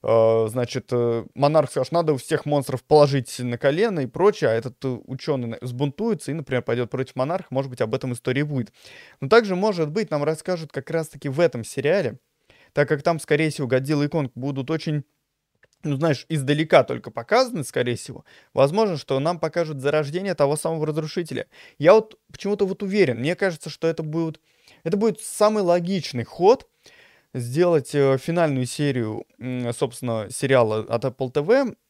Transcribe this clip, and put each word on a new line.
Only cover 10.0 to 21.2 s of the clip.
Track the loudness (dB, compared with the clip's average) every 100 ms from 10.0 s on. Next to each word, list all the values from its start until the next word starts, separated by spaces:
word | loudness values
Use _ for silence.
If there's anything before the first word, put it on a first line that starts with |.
| -2
нам | -2
расскажут | -2 -2 -4 -6 -6
как | -10 -4
раз-таки | -6 -6 -8 -6
в | 2
этом | 2 0
сериале, | -8 -4 0 0 0 -6 _ _ _ _ _
так | -2 0
как | 2
там, | 0 -2
скорее | 0 2 2
всего, | -2 0
Годзилла | 0 2 0
и | 0
Конг | -2 -4 -6
будут | -6 -6 -4
очень, | -4 -2 -4 -6 _ _ _ _ _ _ _
ну, | -6 0
знаешь, | 0 0 -2
издалека | -4 0 0 4 4
только | 4 -2 -6
показаны, | -14 0 2 2 -2
скорее | -4 -2 -2 -4
всего, | -8 -18 _ -20 _
возможно, | 2 2 4 0 -2
что | -2 -2
нам | 0 -2
покажут | -4 -2 -4 -2
зарождение | 0 0 -2 -4 -6 0
того | 0 2
самого | -4 -4 -2
Разрушителя. | -4 -4 -6